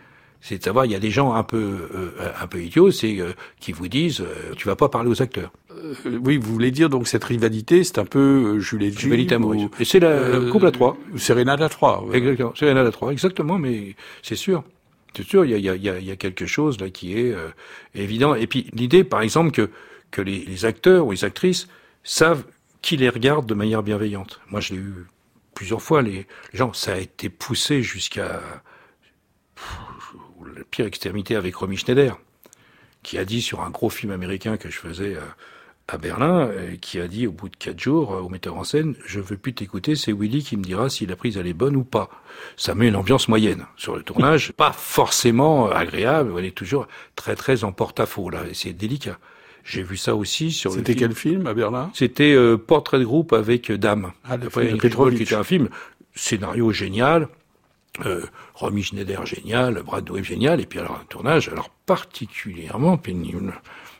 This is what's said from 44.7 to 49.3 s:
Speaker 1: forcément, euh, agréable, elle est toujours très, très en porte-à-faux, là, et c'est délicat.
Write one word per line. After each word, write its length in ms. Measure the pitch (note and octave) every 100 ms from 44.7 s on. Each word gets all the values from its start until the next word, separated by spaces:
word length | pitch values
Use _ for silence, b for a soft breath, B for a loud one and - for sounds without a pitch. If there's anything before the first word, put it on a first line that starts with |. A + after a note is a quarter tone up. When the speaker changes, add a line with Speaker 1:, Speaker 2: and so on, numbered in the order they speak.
Speaker 1:
forcément, 960 | - - - A#2+ - B2 A#2 D3+ D3+ A2
euh, 40 |
agréable, 600 | - E2+ F2+ A2 D#3 B2 F2
elle 80 | F#2
est 100 | -
toujours 320 | F#2 C#3 A2+ B B -
très, 200 | - G2+
très 280 | - B2+
en 80 | G#2
porte-à-faux, 580 | F#2 A2 - A2 - F2
là, 140 | F2 E2
et 40 |
c'est 200 | - -
délicat. 440 | E2 G#2+ C#3 A2 F2+ b